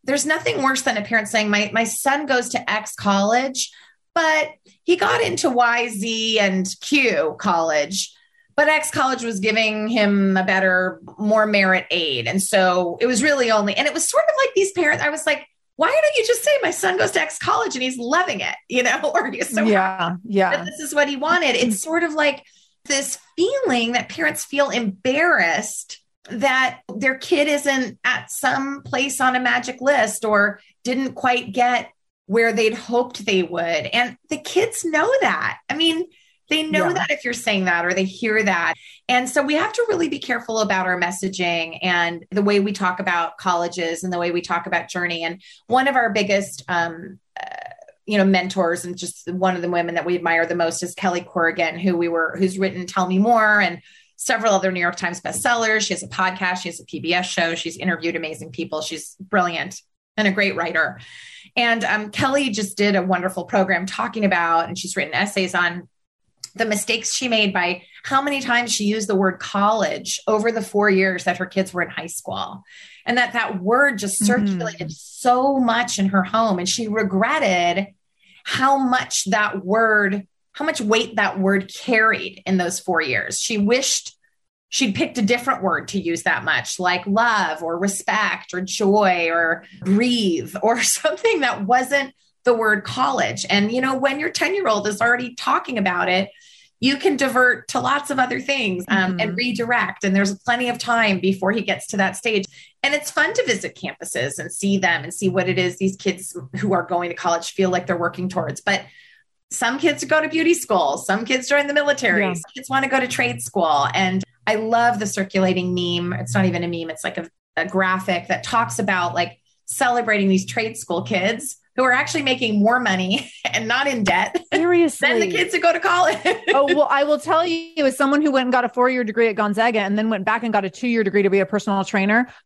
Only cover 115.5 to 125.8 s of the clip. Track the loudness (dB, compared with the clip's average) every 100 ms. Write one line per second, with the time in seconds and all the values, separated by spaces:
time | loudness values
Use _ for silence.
115.5 | 2 0 -2 -2 -2 -2 -4 -2 2 2
116.5 | 2 -4 -4 -8 -8 -8 -6 -10 _ _
117.5 | -6 -2 0 2 0 0 -4 -2 -4 0
118.5 | 0 0 -2 0 0 0 -2 -4 -6 _
119.5 | _ -12 0 2 2 2 2 4 2 0
120.5 | -4 -4 -8 -4 -4 -2 -2 0 -2 -8
121.5 | -14 _ 0 2 2 0 -2 0 0 0
122.5 | 2 4 4 2 0 0 -2 -4 -8 -4
123.5 | -4 -2 0 0 0 2 2 0 -4 -2
124.5 | 0 4 4 4 2 0 2 2 0 0
125.5 | 2 2 2